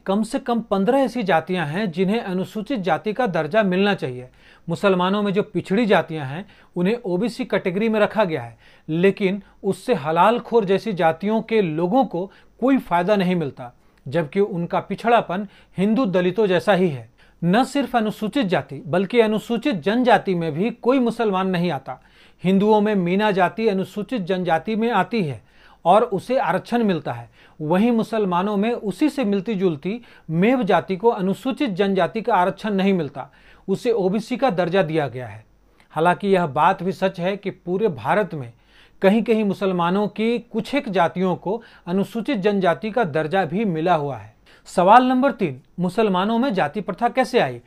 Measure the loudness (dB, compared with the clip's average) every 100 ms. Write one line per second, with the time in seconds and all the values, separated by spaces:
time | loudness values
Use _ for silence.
0 | -2 -2 -2 -4 -2 -4 -2 0 2 2
1 | 2 -2 0 0 0 -4 -4 -4 -4 -2
2 | 0 0 -2 -6 -6 -8 -6 -4 -2 -2
3 | -2 -2 -2 -2 0 0 2 2 2 0
4 | -4 -8 -14 _ -20 -16 -8 0 2 2
5 | 2 0 0 -2 -2 -4 -2 0 4 2
6 | 2 -6 -8 -10 -12 -20 _ -2 -2 -2
7 | -2 -2 -2 -4 -4 -2 0 2 2 4
8 | 2 2 0 -2 -6 -14 -20 -16 -4 2
9 | 2 2 0 -2 -8 -6 -4 -4 -2 -2
10 | 0 4 4 2 0 0 2 0 -2 0
11 | 0 0 -2 -2 0 0 0 -2 0 2
12 | 0 -4 -8 -12 -20 _ 2 2 2 0
13 | 2 2 2 0 -2 -8 -16 -18 _ _
14 | -6 -4 -2 -2 -2 -2 -4 -4 -4 -4
15 | 2 2 2 -4 -8 -14 _ -4 0 0
16 | 0 0 0 2 2 2 2 2 2 -2
17 | -12 _ _ _ 2 2 2 -2 -2 -2
18 | -2 -4 -4 -2 0 -2 -4 -10 -4 -2
19 | 2 2 2 0 -2 -4 -2 -2 0 2
20 | 4 4 2 -2 -2 -2 -4 -2 0 2
21 | 2 0 0 0 0 0 0 -4 -8 -14
22 | _ _ -20 _ 0 4 4 4 4 2
23 | 0 2 2 2 0 0 0 0 -4 -8
24 | -6 -6 -2 -2 0 -2 -2 -2 0 0
25 | 0 -2 -4 -6 -14 _ -20 _ 4 4
26 | 4 -2 -2 -2 0 -2 -2 0 0 0
27 | -4 -10 -14 _ -20 -10 0 2 4 2
28 | 0 -2 0 0 0 0 -2 -2 -6 -2
29 | -2 0 0 -2 -2 -2 0 -2 -6 -8
30 | -12 -18 -6 0 2 2 2 0 0 -2
31 | 0 0 -2 -2 -4 -2 -2 0 0 2
32 | 0 -2 0 2 2 -2 -4 0 2 2
33 | -2 -8 -16 _ -20 -14 -4 -2 0 0
34 | 0 -2 -4 -2 0 0 0 0 0 0
35 | -2 -6 -12 -16 -20 _ _ _ _ 0
36 | 2 2 2 2 2 2 2 2 -4 -2
37 | -4 -2 -4 -4 -8 -10 -6 -2 -2 -2
38 | -2 0 0 -6 -12 -16 _ _ _ _
39 | 2 4 2 0 0 -2 -2 0 0 0
40 | -2 -2 -2 -2 -4 -8 -4 -4 -2 0
41 | 0 0 -2 -2 -4 -6 -8 -16 -4 -2
42 | -2 -4 -4 0 0 2 2 0 -2 -2
43 | -2 -2 -2 0 0 -2 -2 0 0 0
44 | -2 -8 -14 -20 _ -20 -4 2 6 8
45 | 6 4 0 0 -4 -6 -12 -6 -4 0
46 | 0 0 0 0 0 0 -2 -4 -8 -2
47 | 0 0 0 2 0 -2